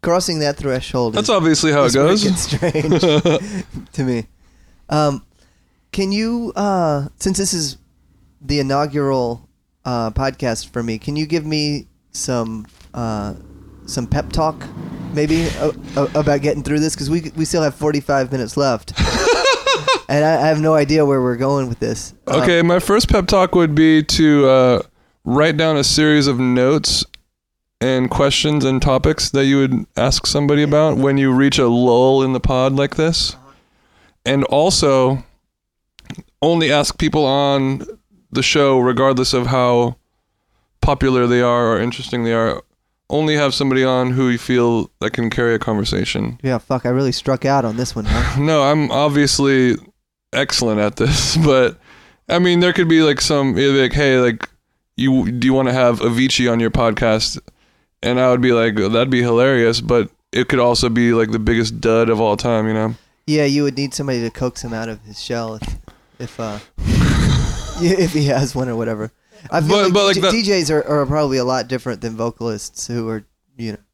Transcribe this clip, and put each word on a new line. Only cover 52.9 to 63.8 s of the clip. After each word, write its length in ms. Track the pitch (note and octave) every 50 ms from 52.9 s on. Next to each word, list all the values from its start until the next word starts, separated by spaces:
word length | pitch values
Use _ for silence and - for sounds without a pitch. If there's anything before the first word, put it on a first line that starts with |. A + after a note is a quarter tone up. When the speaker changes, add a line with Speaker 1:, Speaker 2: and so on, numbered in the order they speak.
| E3 D#3+ D#3+
Speaker 2:
like, 180 | D3+ C#3+ B2
some, 360 | - - D#3 C#3+ C#3 C3+ A2+ E2+
you'd 160 | C#3 C#3 C#3
be 80 | C#3 C3+
like, 100 | B2 -
"Hey, 240 | C#3 D3 C#3 C3 B2+
like, 300 | B2+ B2 A#2 A2 - - _ _ _ _ _ _ _ _ _ -
you, 340 | B2+ C3+ C3 C3 A#2+ A2
do 140 | A#2+ B2 A#2 C3
you 60 | C3
wanna 180 | C3 C3+ C3
have 280 | B2 C3 B2+ A#2+ A#2+ G#2
Avicii 520 | - A#2+ A#2 A#2 C3 C3 - - B2+ A#2+
on 80 | A#2 A#2
your 120 | A#2 A2+
podcast?" 680 | - - A#2+ A#2 G#2+ - - A2+ G#2+ A2 G#2+ - - - - - _ _ _ _ _ _ _ _ _ _ -
And 160 | - B2 B2+
I 100 | B2+ B2+
would 100 | B2+ B2
be 100 | B2 B2+
like, 240 | A#2+ A#2 A2+ A#2 G#2
"That'd 340 | G#2+ G2+ F#2+ A2 A#2 A#2+ C3+
be 120 | C3 B2
hilarious," 580 | A#2+ A#2+ A#2 A#2 B2 C3+ C#3 B2 A#2 A2+ A#2 A#2
but 300 | A2+ G#2+ B2 A#2+ G#2 - _ _ _ _ -
it 160 | - B2+ -
could 100 | - B2+
also 300 | A#2+ A#2+ A#2+ A#2 - B2
be, 240 | A2+ A#2 A#2+ A#2+ A#2
like, 180 | A2+ A2+ A2
the 80 | A2 A2+
biggest 400 | G#2+ A2 A#2 A2+ A2+ A2 A2+ A2
dud 300 | - A#2 A2+ A2+ A#2 A2+
of 100 | A2+ G#2+
all 160 | A2+ A2 G#2
time, 320 | G#2+ - A#2+ A#2 A2 G#2+ A2
you 60 | A2
know? 220 | A2 A2 A2 A#2 - _ _ _ _ _ -
Speaker 1:
Yeah, 180 | D3+ D3+ D3
you 180 | C#3 C#3 C#3+ D3
would 140 | C#3+ C3
need 160 | B2+